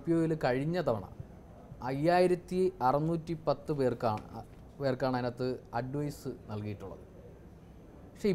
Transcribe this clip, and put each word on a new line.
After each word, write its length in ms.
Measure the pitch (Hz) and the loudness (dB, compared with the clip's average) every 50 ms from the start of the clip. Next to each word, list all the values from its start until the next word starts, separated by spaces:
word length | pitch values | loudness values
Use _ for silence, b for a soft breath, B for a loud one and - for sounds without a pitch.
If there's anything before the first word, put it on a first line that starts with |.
| - | 0
പി 80 | 165 165 165 | 2 2 4
ഒയിൽ 160 | 165 160 160 156 156 | 4 2 2 2 2
കഴിഞ്ഞ 320 | 135 123 131 143 160 175 185 151 139 | 2 2 2 2 0 0 0 2 2
തവണ 180 | 113 101 92 - - - - - - - - - - - - - - - 113 127 | 2 0 -2 -6 -10 -14 -14 -14 -16 -18 -18 -18 -18 -18 -18 -16 -12 -8 -4 -4
അയ്യായിരത്തി 720 | 139 143 151 170 175 180 185 175 180 170 - - 180 185 185 180 - - 120 131 | -2 2 4 6 8 8 8 6 4 2 0 -2 0 2 2 2 2 4 4 6
അറുന്നൂറ്റി 480 | 131 147 151 160 170 165 160 170 170 160 - 151 | 6 6 4 2 0 0 -2 -4 -6 -2 0 0
പത്ത് 240 | 143 143 - - 151 139 | 0 0 0 -2 0 2
പേർക്കാണ്, 640 | 131 123 120 120 127 113 107 107 - - - 113 110 - - - - - - - 139 | 2 2 2 2 2 2 0 0 -2 -8 -12 -14 -14 -14 -16 -18 -18 -16 -8 -2 0
പേർക്കാണ് 340 | 135 127 131 135 127 127 123 | 0 2 2 2 0 2 0
അതിനകത്ത് 280 | 123 123 120 127 127 127 127 - - - 113 120 | 0 -2 -2 -2 -2 -2 -2 -4 -6 -6 -4 -4
advice 520 | 123 131 135 147 147 147 147 - - 135 113 - - - | -2 -2 -2 -2 -2 -4 -6 -6 -8 -8 -8 -8 -8 -8
നൽകിയിട്ടുള്ളത്. 520 | 107 104 107 107 104 - 98 92 80 - - - - - - - - - - - - - - - - - - - - - - - - | -6 -4 -4 -4 -6 -6 -8 -12 -12 -14 -16 -18 -18 -18 -18 -18 -18 -18 -20 -20 -20 -20 -20 -20 -20 -20 -20 -18 -18 -18 -18 -18 -8
പക്ഷേ 160 | - - 208 180 | 0 2 2 2